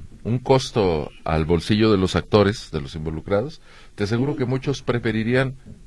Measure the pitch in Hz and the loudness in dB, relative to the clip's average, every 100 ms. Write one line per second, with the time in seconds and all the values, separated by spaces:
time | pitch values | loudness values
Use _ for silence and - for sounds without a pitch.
0 | 73 - - 123 - 131 131 123 95 80 | -12 -10 -4 -4 2 2 2 0 2 0
1 | 69 - - 80 78 85 - 107 110 101 | -4 -8 -2 0 2 0 2 2 4 4
2 | 92 120 - 107 101 104 - 78 69 85 | 2 0 4 4 4 2 -6 -8 -8 -8
3 | 78 78 - 98 135 - - - - - | -6 -8 -2 -2 -2 -10 -20 -20 -20 -6
4 | 101 117 139 - 120 131 139 131 - 120 | -4 -2 -2 -2 -4 -2 -4 -4 -4 -2
5 | 117 110 110 127 135 131 - - | -2 -2 0 0 0 -6 -16 -20